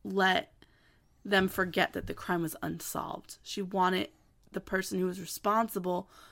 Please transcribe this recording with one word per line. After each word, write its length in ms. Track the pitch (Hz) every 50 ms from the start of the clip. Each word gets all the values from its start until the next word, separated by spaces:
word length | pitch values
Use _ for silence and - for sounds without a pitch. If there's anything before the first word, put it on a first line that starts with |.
| -
let 480 | 208 190 196 190 190 185 170 - - _ _ - - _ _ _ _ _ _ _ _ _ _ -
them 240 | - 202 190 190 190
forget 460 | - - 185 180 165 185 170 - -
that 140 | - - -
the 60 | 165
crime 280 | - - - 185 170
was 140 | 170 156 - - -
unsolved. 720 | 165 165 165 - - - - - - - - - - - - -
She 180 | - - 208
wanted 480 | 196 185 190 190 180 185 185 185 - - - _ _ _ _ _ _ _
the 100 | - 190
person 380 | - - - 190 190 - 202 185
who 60 | 180
was 140 | 185 180 190
responsible 920 | 175 160 - - - 202 208 226 226 214 - 202 175 180 180 175 185 - - - - -